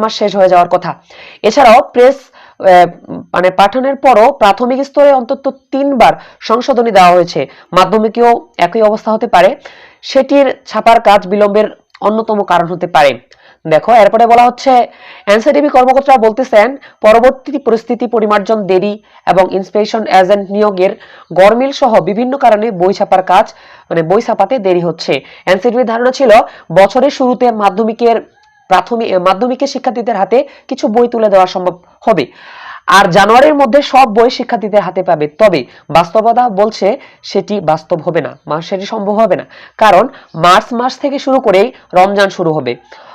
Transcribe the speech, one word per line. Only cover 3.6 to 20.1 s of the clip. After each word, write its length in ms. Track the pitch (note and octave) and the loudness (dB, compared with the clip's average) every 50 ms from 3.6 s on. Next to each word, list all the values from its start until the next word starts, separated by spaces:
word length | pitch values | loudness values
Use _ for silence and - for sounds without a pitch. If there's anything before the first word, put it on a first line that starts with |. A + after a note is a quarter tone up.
| G3 G3+ G3+ C4 B3+ C4+ C#4 | 0 0 0 -2 -4 -4 -6
পরও 360 | C4+ D4+ C4+ G#3 G#3 A3 C4+ | 0 2 2 4 4 4 2
প্রাথমিক 520 | C#4 - G#3+ G#3 G3+ - B3 A#3+ C4 C4 C#4 | 2 2 0 0 0 0 -2 -4 -4 -4 -6
স্তরে 280 | C#4 _ D4 C#4+ C#4+ | -4 _ 2 2 4
অন্তত 360 | C#4 C4 A#3 - C4+ C4+ - C4+ C4+ - _ _ | 2 2 -2 -4 -8 -6 -6 -8 -8 -8 _ _
তিনবার 420 | - C4+ C#4 C#4+ C#4 A#3+ G#3+ E3+ - - - - - _ | -4 -4 -2 -2 0 2 2 2 2 -2 -10 -20 -20 _
সংশোধনী 500 | - - A3 A#3+ A#3+ - C4 A3 A#3 A#3 | -6 -4 -4 -2 -2 -2 -2 0 0 2
দেওয়া 200 | G3 G3 F3+ F3 | 4 4 4 6
হয়েছে। 380 | F3+ F3+ E3+ E3+ - D#3+ C3+ - - - - _ | 4 2 0 -2 -4 -6 -6 -8 -10 -20 -18 _
মাধ্যমিকেও 760 | - F3+ F#3 E3+ F#3+ A3 G#3+ A3+ G#3 A#3 A#3+ A#3+ A#3 A#3 - _ _ - | 0 0 0 2 0 -2 -2 -2 -2 0 2 2 2 0 -4 _ _ -4
একই 240 | F3 E3+ - A3+ | -4 -2 0 0
অবস্থা 300 | G#3+ G#3 G#3+ G#3+ - A3+ | 0 0 0 -2 -4 -4
হতে 140 | G#3+ A3 A#3+ | -4 -4 -4
পারে, 300 | A3 - F3+ F3 G3+ C#4+ - _ - - - - - _ _ | 0 2 2 2 2 0 -4 _ -20 -20 -20 -20 -20 _ _
সেটির 540 | - - - C4+ C4 C4+ C4+ C#4+ C#4 B3+ - - _ | -18 -2 -2 -2 0 2 2 2 2 0 -2 -8 _
ছাপার 340 | - - - - A#3 A#3 A#3 | -10 -8 -2 2 2 2 4
কাজ 260 | A3+ G#3 G3+ G3+ F#3+ | 4 2 2 2 0
বিলম্বের 500 | F3+ G3+ G3+ G#3 G3+ G3+ G#3+ G#3+ - - _ _ _ _ _ | -2 0 0 0 0 2 0 -2 -2 -6 _ _ _ _ _
অন্যতম 440 | F#3+ G3+ G#3+ A3 A3 A3+ G#3+ G#3 G3 | -4 -4 -2 -2 -4 -4 -4 -4 -2
কারণ 220 | - F3 E3+ E3+ | -2 -2 -2 -2
হতে 200 | E3 F#3 E3+ F3 | -4 -6 -8 -8
পারে। 340 | F3 E3+ E3 D3 C#3 A#2+ A#2 _ _ _ _ _ _ _ _ _ D#3+ | -2 0 2 2 2 0 -4 _ _ _ _ _ _ _ _ _ -2
দেখো, 240 | D#3+ D3+ - - | -2 0 2 2
এরপরে 340 | A#3+ A#3 G3+ G3+ - A3 A#3 | 4 4 4 4 4 2 2
বলা 180 | A3+ A#3 A#3+ A#3+ | 4 4 4 2
হচ্ছে, 440 | B3 A#3+ - - C4+ B3+ B3 A3 - - _ - - - - _ | 2 -2 -2 -2 0 2 2 0 -2 -8 _ -20 -20 -20 -12 _
এনসিটিভি 420 | G3+ G3+ A3+ A3 D4+ C#4 D4 C#4+ D4 | 0 0 0 0 0 0 0 0 2
কর্মকর্তারা 500 | C#4+ B3+ B3+ B3+ B3+ C#4 C#4 D4 C4+ B3 | 2 2 2 4 2 0 2 2 2 2
বলতেছেন, 580 | A3 A3 G#3+ A3 C4 B3+ - G#3+ G#3 B3 C#4 C4+ - - _ _ | 2 0 0 -2 -4 0 2 2 2 2 -2 -10 -18 -20 _ _
পরবর্তী 580 | - G#3+ A3 A#3 A#3 B3+ C4+ C4+ - - C4+ C#4+ | 2 4 4 4 4 2 0 0 -10 -10 -10 -6
পরিস্থিতি 480 | - A#3+ A3+ A3 - - A#3+ A3+ - | -2 -2 -2 -2 -4 -6 -6 -6 -4
পরিমার্জন 600 | A3 A#3 A3 G#3 G#3 G#3 G#3 F#3+ F#3+ A3+ G#3+ G3+ | -4 -2 -2 0 0 -2 -2 0 -2 -4 -4 -2
দেরি 360 | F3 F#3+ F#3 F3 G#3 G#3 G#3+ _ _ _ _ _ | -2 0 0 0 -2 -6 -8 _ _ _ _ _
এবং 280 | - F3 F#3 F#3 - - | -2 0 0 0 0 -2
ইন্সপেকশন 520 | F#3 F#3+ - - G#3+ G#3 G#3+ - A3 G#3+ | -8 -8 -4 -4 -4 -2 -2 -4 -6 -4
এজেন্ট 440 | G#3+ | 0